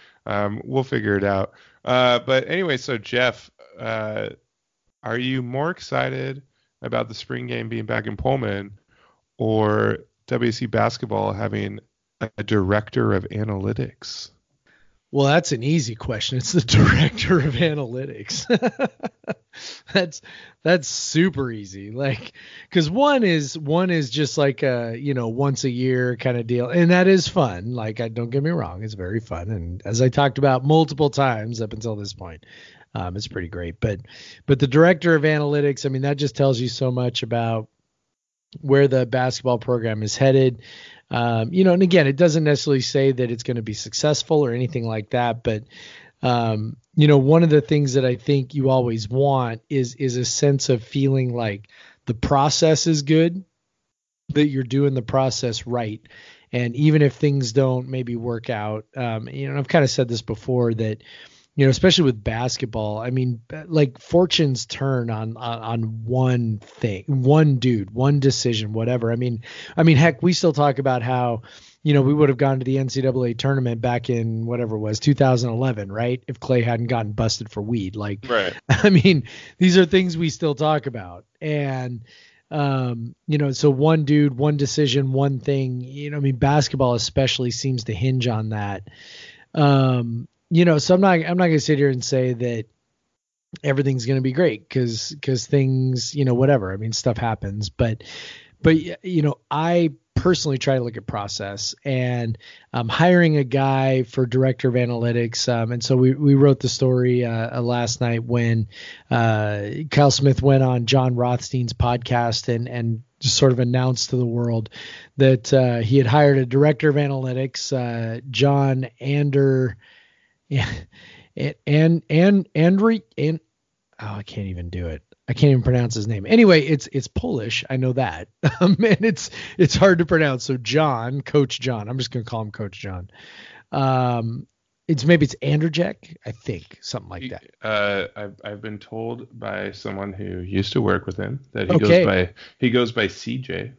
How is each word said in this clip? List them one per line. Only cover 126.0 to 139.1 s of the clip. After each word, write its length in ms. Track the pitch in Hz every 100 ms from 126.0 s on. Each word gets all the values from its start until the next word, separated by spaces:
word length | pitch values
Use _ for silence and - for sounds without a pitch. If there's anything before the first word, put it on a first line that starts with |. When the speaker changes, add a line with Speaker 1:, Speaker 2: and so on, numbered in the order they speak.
| 104
Speaker 2:
name. 180 | 107 101
Anyway, 360 | 226 214 165
it's, 260 | 151 147 -
it's 140 | 139 -
Polish. 580 | - 247 143 107 110 -
I 60 | 131
know 140 | 127
that. 340 | 123 117 80 98 -
<laughs> 180 | 151 -
Um, 160 | 180 175
and 200 | 220 185
it's, 260 | 220 170 - - - -
it's 200 | 170 -
hard 240 | 196 175
to 60 | 170
pronounce. 380 | 170 151 127
So 140 | - 127
John, 640 | 110 139 156 123 117 139
Coach 380 | - 147 131 -
John, 280 | 127 117 104
I'm 80 | 131
just 140 | 123
gonna 140 | 123 113
call 160 | 113
him 80 | 107
Coach 280 | - 104 -
John. 320 | 101 92 92 _ - - - - -
Um, 760 | 147 135 131 123 120 113 120 - _ _ _ -
it's, 160 | 151
maybe 200 | 135 170
it's 120 | 147 -
Andrzejek, 760 | 139 151 160 151 170 - - 165 -
I 60 |
think, 460 | 110 - 92 - -
something 260 | - 113 92
like 140 | 90
Speaker 1:
He, 60 | 131
Speaker 2:
that. 160 | - _ _
Speaker 1:
uh, 460 | 110 107 101 98 87 -
I've, 240 | 104 -
I've 160 | 107 104
been 200 | 110 107
told 480 | - 110 113